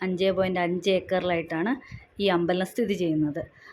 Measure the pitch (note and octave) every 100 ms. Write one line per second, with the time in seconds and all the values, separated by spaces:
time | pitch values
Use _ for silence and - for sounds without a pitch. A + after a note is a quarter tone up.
0 | F#3 F3+ F#3+ F#3 F#3+ F3+ F3 F3+ G3 F#3
1 | F#3 F#3 F3 E3+ E3 D#3+ G3+ C4 - -
2 | - - G3+ F3 E3+ F3+ F#3 - G#3+ F#3+
3 | F3 D#3 D3+ C#3+ - - -